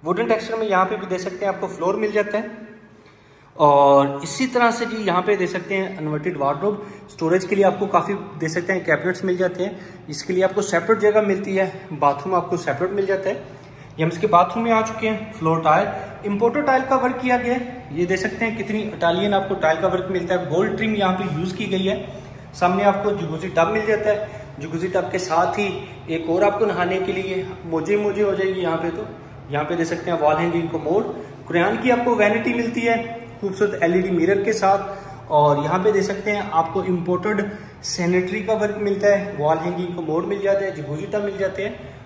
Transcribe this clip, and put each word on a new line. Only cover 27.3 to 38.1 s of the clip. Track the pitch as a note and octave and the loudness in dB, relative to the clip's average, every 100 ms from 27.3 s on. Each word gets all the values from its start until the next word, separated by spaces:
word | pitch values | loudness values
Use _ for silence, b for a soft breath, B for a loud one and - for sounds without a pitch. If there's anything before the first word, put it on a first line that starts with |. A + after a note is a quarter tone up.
| F#3 - - E3+ | -4 -6 -8 -4
मोजे | D#3+ D#3+ G#3 | -2 2 2
मोजे | G#3 G3 | 2 2
हो | G3+ F#3 | 0 2
जाएगी | F#3+ F#3 | 0 0
यहाँ | E3+ E3 | 0 0
पे। | E3+ | -2
तो | E3 - - B B - | -4 -8 -12 B B -6
यहाँ | C#3+ D3+ | -4 -2
पे | E3+ | -2
देख | E3 | -2
सकते | F3 - | -2 -2
हैं | E3 | 2
वॉल | D3+ D#3 | 2 2
hanging | E3+ E3+ E3 | 2 0 -2
कमोड, | D#3+ D3 F#3 A#3 - B B - | -4 0 0 0 -8 B B -2
कुरान | F3 F#3 A3 | 2 2 2
की | B3+ | 2
आपको | A#3+ A#3+ A3 | 2 2 4
vanity | G#3 A3+ A3+ | 4 2 0
मिलती | A#3+ A3+ A#3+ | 0 -2 0
है | A#3 A3+ A3+ - - - | 0 0 -2 -10 -14 -8
खूबसूरत | G3+ F#3+ G#3 - | -6 0 0 2
LED | E3+ F3+ F#3 | 2 2 2
mirror | F3 E3 G3 | 2 2 2
के | G#3 | 2
साथ। | A3 F#3+ G3 - - - - - | 2 2 2 0 -10 -12 -16 0
और | D#3 D3 C#3+ | 4 6 4
यहाँ | D3+ F3+ | 2 2
पे | G3+ | 4
देख | G3 | 2
सकते | F#3 G3 G#3+ | 2 -2 -2
हैं | G#3 - | -2 0
आपको | D#3+ - F#3+ | 0 0 -2
imported | F#3 F3+ F3 F3+ G#3 G#3 G3+ G3 B B | 0 0 0 -2 0 -2 -2 -6 B B
sanitary | - - F3 | -8 -2 2